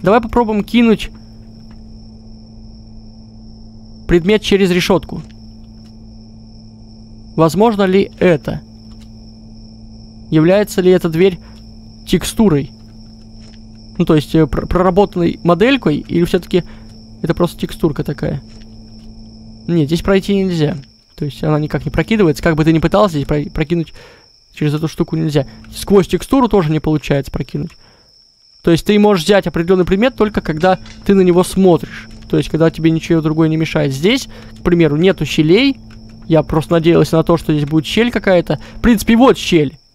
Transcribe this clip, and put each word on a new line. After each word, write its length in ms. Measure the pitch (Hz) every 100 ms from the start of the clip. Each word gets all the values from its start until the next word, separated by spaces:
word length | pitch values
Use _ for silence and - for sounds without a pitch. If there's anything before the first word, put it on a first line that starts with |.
Давай 200 | 185 233
попробуем 420 | 226 240 220 214
кинуть 460 | 196 233 233 202 - - - - - - - - - - - - - - - - - 220 - - - - - - - - - - - - -
предмет 340 | 175 165 214
через 300 | - 196 196
решётку. 500 | 180 170 175 - 175 - - - - - - - - 110 110 110 110 110 110 - - - - - - - -
Возможно 480 | 160 160 226 208
ли 280 | 190 190 - -
это? 420 | 180 156 - - - - - - - - - - - - - - - - - - -
Является 500 | 156 160 196 208 -
ли 100 | 180
эта 180 | 185 175
дверь 300 | 160 190 175 - - - - - - -
текстурой? 640 | 180 - - 214 147 135 - - - - - - - - - - - - -
Ну, 60 | 175
то 100 | 156
есть, 180 | -
э, 140 | 160 156
пр-, 180 | - -
проработанной 760 | 175 180 180 202 175 170 -
моделькой, 540 | 170 170 233 269 - 151
или 260 | - 170
всё-таки 400 | 170 185 - 180 - - - - - -
это 140 | - -
просто 240 | 180 -
текстурка 440 | 180 - 170 147
такая? 380 | 151 143 160 143 - - - - - - - - - - - - -
Нет, 200 | 170 143
здесь 140 | 170
пройти 340 | - 196 190 196
нельзя. 420 | 190 170 147 160 - _ _ -
То 100 | 147
есть 180 | -
она 160 | - 151
никак 260 | 151 147 143
не 60 |
прокидывается. 500 | - 160 214 175 143
Как 140 | 170 156
бы 80 |
ты 100 | 160
ни 60 | 165
пытался 380 | 160 196 208 156
здесь 100 | 135
про-, 220 | 151 143
прокинуть 420 | - 151 170 156 - - - _ _ _
через 200 | - 151
эту 140 | 151 156
штуку, 300 | - 170 160
нельзя. 280 | 160 147 117 - -
Сквозь 360 | - - 196 -
текстуру 400 | 185 - 269 240
тоже 240 | 208 156
не 80 | 156
получается 500 | - 156 - 143 139
прокинуть. 420 | - 147 147 156 - _ _ _ _ _ _ _ _
То 100 | -
есть 140 | 165 -
ты 120 | 208
можешь 260 | 208 196 156
взять 200 | 202 175
определённый 400 | 165 170 185 170
предмет 300 | 190 254 240
только 260 | 214 208
когда 380 | - 208 185 185 - - -
ты 80 |
на 80 | 196
него 220 | 185 175
смотришь. 640 | 180 - 190 160 - - - - -
То 80 | 156
есть 120 | 143
когда 200 | 156 165
тебе 220 | 160 160
ничего 300 | 160 - 165
другое 280 | 156 156 160
не 80 | 160
мешает. 360 | 160 170 147
Здесь, 360 | 135 175 262 - - - -
к 40 |
примеру, 320 | - 175 160 147
нету 300 | 185 - 156
щелей. 520 | - 156 190 277 262 - - - - -
Я 160 | 156
просто 300 | 147 160 -
надеялся 440 | 170 160 165 156 160
на 60 |
то, 140 | 160 165
что 160 | -
здесь 140 | 151 143
будет 180 | 156 -
щель 260 | - 240
какая-то. 480 | 233 202 180 165 151 - -
В 40 |
принципе, 340 | 220 214 - 226
вот 200 | 262 143
щель. 400 | - 170 139 - _